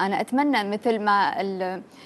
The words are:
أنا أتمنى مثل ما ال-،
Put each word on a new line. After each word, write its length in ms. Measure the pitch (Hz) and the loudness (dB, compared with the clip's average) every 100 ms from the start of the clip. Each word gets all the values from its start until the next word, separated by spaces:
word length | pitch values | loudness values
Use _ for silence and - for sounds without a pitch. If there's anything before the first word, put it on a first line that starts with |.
أنا 200 | 190 202 | -2 -2
أتمنى 420 | 226 254 294 247 | -2 0 2 2
مثل 360 | 202 208 240 226 | 0 -2 0 0
ما 420 | 208 202 180 - | 2 4 2 0
ال-، 400 | 196 190 185 185 - - | -4 -4 -4 -6 -12 -20